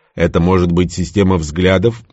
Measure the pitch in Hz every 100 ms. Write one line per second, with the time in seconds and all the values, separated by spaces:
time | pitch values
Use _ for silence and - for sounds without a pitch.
0 | _ - 85 87 87 92 90 85 90 -
1 | 87 104 95 92 76 78 90 95 113 113
2 | -